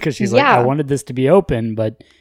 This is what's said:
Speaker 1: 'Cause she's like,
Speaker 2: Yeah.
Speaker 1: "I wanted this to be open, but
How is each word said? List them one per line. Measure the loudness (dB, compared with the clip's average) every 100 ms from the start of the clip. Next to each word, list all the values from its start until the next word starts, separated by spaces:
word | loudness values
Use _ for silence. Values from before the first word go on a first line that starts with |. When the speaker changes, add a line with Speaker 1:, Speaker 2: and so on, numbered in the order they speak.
Speaker 1:
'Cause | 0 -4
she's | 0
like, | 2
Speaker 2:
Yeah. | 2 2
Speaker 1:
"I |
wanted | 2 0 -2
this | -4
to | -6
be | -2 2
open, | 4 2 -2 -4 -4
but | -4 -6 _ _